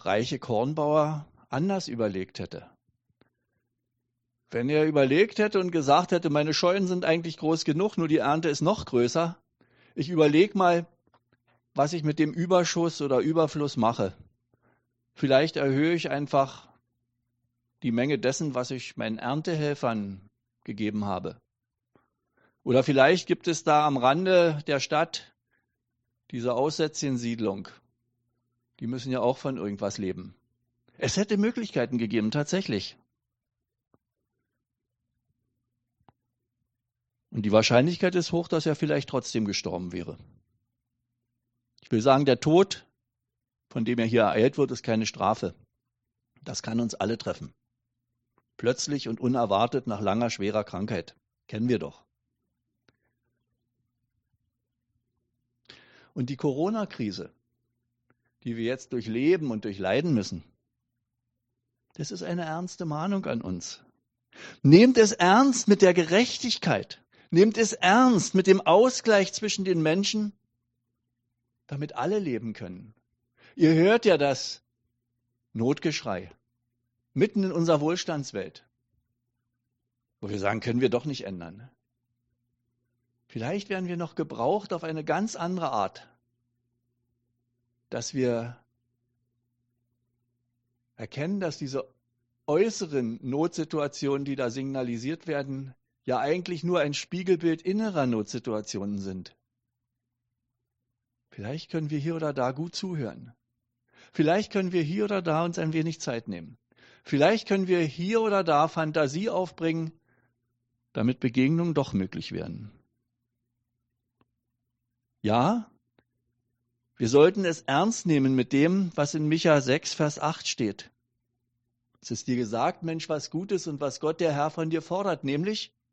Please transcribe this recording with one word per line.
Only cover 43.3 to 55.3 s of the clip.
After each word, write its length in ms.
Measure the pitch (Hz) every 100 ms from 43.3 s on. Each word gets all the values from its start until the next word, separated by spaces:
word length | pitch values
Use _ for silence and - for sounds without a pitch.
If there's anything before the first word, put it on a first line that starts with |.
| _ _ _ _
von 160 | 131
dem 160 | 113 120
er 60 | 113
hier 160 | 117
ereilt 360 | 101 107 113 -
wird, 140 | 131
ist 120 | 123
keine 220 | - 110 107
Strafe. 480 | - 95 95 92 - _ _ _ _ _ _ _ _
Das 220 | - 135
kann 160 | - 113
uns 160 | 117 -
alle 220 | 101 113
treffen. 360 | 98 - - - _ _ _ _ _ _ _ _ _ -
Plötzlich 540 | 113 127 - 143 120
und 100 | 113
unerwartet 680 | 123 127 110 98 120 135 120
nach 120 | 101
langer, 300 | 98 107 120
schwerer 340 | - 98 107
Krankheit. 520 | 101 90 107 95 - - _ _ -
Kennen 200 | 110 123
wir 120 | 107
doch. 260 | 73 - _ _ _ _ _ _ _ _ _ _ _ _ _ _ _ _ _ _ _ _ _ _ _ _ _ _ _ _ _ _ _ _ _